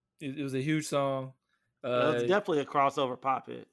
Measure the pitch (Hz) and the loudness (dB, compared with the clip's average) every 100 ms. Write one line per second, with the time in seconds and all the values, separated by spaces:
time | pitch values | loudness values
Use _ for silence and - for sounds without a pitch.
0 | _ - 143 143 139 131 139 156 151 143 | _ -14 -10 -6 -4 -2 0 0 0 0
1 | 139 135 131 - _ _ _ _ 131 123 | 0 -2 -6 -14 _ _ _ _ -2 2
2 | 123 120 120 202 208 156 139 147 139 143 | 2 2 2 2 2 0 0 2 2 2
3 | 135 123 135 127 120 120 107 | -2 -2 -2 -2 -4 -14 -14